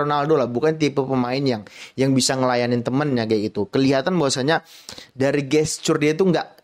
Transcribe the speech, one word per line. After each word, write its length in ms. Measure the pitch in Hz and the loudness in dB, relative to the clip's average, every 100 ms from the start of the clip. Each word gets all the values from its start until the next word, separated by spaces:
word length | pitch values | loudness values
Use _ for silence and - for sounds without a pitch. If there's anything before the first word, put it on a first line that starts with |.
Ronaldo 320 | 147 147 147 | 0 -2 2
lah, 160 | 156 120 | 2 0
bukan 240 | 120 151 | 0 -2
tipe 240 | 160 147 139 | 0 0 0
pemain 400 | 131 131 123 131 | -2 -2 -2 -2
yang, 240 | 139 113 95 - - | -2 -2 -6 -18 -12
yang 160 | - 135 | -2 2
bisa 240 | 131 127 | 2 2
ngelayanin 480 | 131 127 123 120 120 | 0 0 0 0 -2
temennya 420 | 117 131 151 123 | -2 -2 0 0
kayak 300 | 110 110 107 | 0 0 0
gitu. 160 | 107 98 | -4 -4
Kelihatan 480 | 131 135 139 135 185 | 0 2 2 0 0
bahwasanya 480 | 139 135 135 151 - - - - - | 0 0 0 -2 -4 -16 -20 -20 -16
dari 320 | - 135 143 139 | -2 0 0 0
gesture 560 | 151 151 - - 151 | 0 0 -2 -2 2
dia 160 | 147 156 | 2 2
tuh 160 | 190 | 2
nggak, 140 | 156 - - | 0 -2 -12